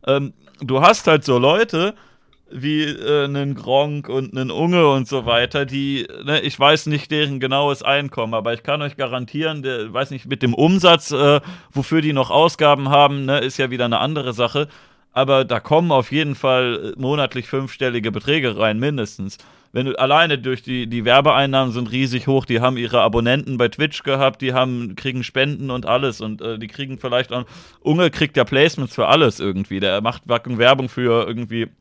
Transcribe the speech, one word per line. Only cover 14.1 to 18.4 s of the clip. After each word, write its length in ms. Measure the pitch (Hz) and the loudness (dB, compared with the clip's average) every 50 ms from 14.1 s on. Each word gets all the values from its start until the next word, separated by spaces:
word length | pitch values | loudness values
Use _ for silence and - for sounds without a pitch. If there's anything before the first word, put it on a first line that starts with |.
| 156 151 135 127 120 | -4 -4 -6 -6 -2
Sache. 340 | 107 123 117 - 143 151 147 - - - _ _ _ _ _ _ | -2 -2 0 0 -2 -4 -4 -8 -20 -20 _ _ _ _ _ _
Aber 300 | 127 135 131 139 135 135 | -2 2 4 4 2 2
da 140 | 101 123 110 | 0 -2 -4
kommen 320 | - - 151 160 175 170 | -2 2 2 2 4 4
auf 200 | 151 131 120 - | 2 2 0 0
jeden 240 | 131 147 160 147 139 | -2 -2 -2 -2 -4
Fall, 580 | - - 135 131 127 127 123 120 - 80 110 - - | -2 0 2 2 2 2 0 -2 -4 -6 -10 -10 -6
äh, 20 | |
monatlich 460 | 135 127 143 151 139 127 - 127 117 - | -4 -2 -2 -2 -2 -4 -4 -8 -10 -6
fünfstellige 640 | - 135 135 131 - - 135 127 120 120 104 113 | -6 -6 -6 -6 -8 -4 -4 -2 -2 -2 -4 -4
Beträge 460 | 101 107 - - 143 160 | -6 -6 -2 -2 -2 0